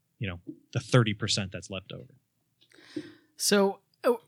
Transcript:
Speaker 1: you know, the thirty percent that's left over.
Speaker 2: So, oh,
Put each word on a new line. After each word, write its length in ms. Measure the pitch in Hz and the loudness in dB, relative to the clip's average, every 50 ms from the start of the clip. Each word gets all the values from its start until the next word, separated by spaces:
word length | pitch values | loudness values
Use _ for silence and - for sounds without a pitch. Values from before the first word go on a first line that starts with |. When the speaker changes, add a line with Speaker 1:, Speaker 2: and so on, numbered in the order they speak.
| _ _ _ _ | _ _ _ _
Speaker 1:
you 80 | 117 | -8
know, 120 | 95 87 87 _ - - - _ _ - | -8 -8 -8 _ -16 -18 -18 _ _ -6
the 60 | 117 | -6
thirty 320 | - - - 127 113 107 104 | -4 4 4 4 4 4 0
percent 380 | - 117 101 - 113 113 101 | -4 -2 -2 -2 -2 -4 -6
that's 180 | - 90 - - | -10 -12 -12 -10
left 220 | 98 95 92 - - | -12 -12 -10 -12 -16
over. 1120 | - - - - _ _ _ _ _ _ _ _ _ _ _ _ - - - - - - - - _ _ _ _ | -16 -16 -18 -20 _ _ _ _ _ _ _ _ _ _ _ _ -20 -20 -14 -12 -12 -12 -12 -20 _ _ _ _
Speaker 2:
So, 420 | - - - 208 202 196 196 190 - _ _ _ _ - | -4 0 2 4 4 4 2 0 -4 _ _ _ _ 2
oh, 160 | 262 240 - - | 2 2 2 -2